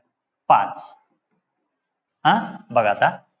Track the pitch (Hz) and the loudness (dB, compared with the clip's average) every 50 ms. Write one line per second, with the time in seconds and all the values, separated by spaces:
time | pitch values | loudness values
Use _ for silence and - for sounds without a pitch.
0 | _ _ _ _ _ _ _ _ _ - - 107 98 92 - - - - - _ | _ _ _ _ _ _ _ _ _ 2 2 2 2 -2 -8 -12 -16 -18 -18 _
1 | _ _ _ _ _ _ _ _ _ _ _ _ _ _ _ _ _ _ _ _ | _ _ _ _ _ _ _ _ _ _ _ _ _ _ _ _ _ _ _ _
2 | _ _ _ _ - 151 185 226 - - - - - - 117 120 113 104 101 - | _ _ _ _ 0 2 2 0 0 -6 -12 -18 -12 -4 -2 0 0 0 0 0
3 | 131 156 - - _ _ _ _ | 0 0 0 -4 _ _ _ _